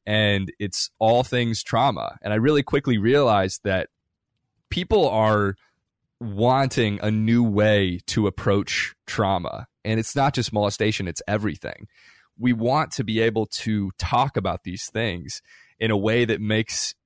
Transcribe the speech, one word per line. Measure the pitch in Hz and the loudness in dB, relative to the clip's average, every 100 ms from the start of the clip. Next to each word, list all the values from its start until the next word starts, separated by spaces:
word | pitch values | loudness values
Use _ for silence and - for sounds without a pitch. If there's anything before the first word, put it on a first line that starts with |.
| - | -4
and | 107 104 101 92 - | 0 2 0 -2 -6
it's | 101 - - - | -8 -6 -8 0
all | 110 120 | 2 4
things | - 123 117 110 | 2 -2 -2 -4
trauma. | - 113 135 87 52 - | -2 0 0 0 -6 -8
And | 101 | -4
I | 107 | 0
really | 127 147 | 2 2
quickly | 139 143 139 113 | 2 -2 0 0
realized | 107 143 127 104 95 - | 4 4 4 4 2 -2
that | 101 92 80 _ _ _ _ _ _ _ - | -2 -2 -4 _ _ _ _ _ _ _ -10
people | 170 190 214 147 | -6 0 2 2
are | 110 110 104 98 98 _ _ _ _ _ - | 4 4 4 0 -4 _ _ _ _ _ -14
wanting | 113 101 120 131 135 - 110 101 | -8 0 2 2 2 0 0 0
a | 107 | -2
new | 110 110 120 | 0 2 4
way | 117 101 107 104 95 87 - | 4 4 4 4 2 -2 -4
to | 117 101 | 0 0
approach | - - 101 95 - - - - | 0 0 0 0 -4 -6 -10 -8
trauma. | - 98 95 87 - - _ | -2 0 0 -2 -10 -14 _
And | 104 110 | -4 -2
it's | 113 | -2
not | 139 139 | 0 0
just | 131 113 | 0 -2
molestation, | 107 104 - 107 - 92 | 0 0 0 0 0 -4
it's | 80 - | -8 -4
everything. | 104 104 - - - - _ - _ _ - | -2 -2 -4 -10 -12 -18 _ -20 _ _ -2
We | 123 | 0
want | 113 117 143 151 | 2 0 0 -2
to | - | -4
be | 110 110 | -4 0
able | 113 110 104 | 2 0 -4
to | - 113 104 98 - | -4 -2 -2 -2 -4
talk | 87 117 139 - | -2 0 0 -2
about | 95 85 | -4 -4
these | 90 87 - | -8 -12 -8
things | 107 113 87 69 - - - _ - | -4 -4 -4 -8 -14 -16 -20 _ -6
in | 110 | -2
a | 104 | 0
way | 107 120 117 | 2 2 2
that | 95 | 0
makes | 107 110 110 - - - | 0 -2 -2 -4 -8 -10